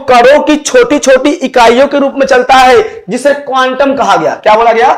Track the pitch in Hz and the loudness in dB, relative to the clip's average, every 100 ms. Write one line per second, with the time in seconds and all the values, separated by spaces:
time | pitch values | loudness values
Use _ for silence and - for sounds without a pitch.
0 | 277 247 240 294 302 302 - 254 233 294 | 2 2 4 2 0 -2 0 0 0 0
1 | 254 262 285 311 262 254 233 240 277 285 | 2 2 0 -4 -4 0 2 2 0 0
2 | 277 277 269 254 247 262 254 240 - - | -4 -4 0 0 2 2 4 2 0 -8
3 | - 247 277 277 - 262 262 254 285 262 | -10 -4 -2 -4 -4 -4 -4 -2 -4 -2
4 | 202 202 156 - 208 214 233 226 240 | -2 0 -2 -4 -2 0 2 2 0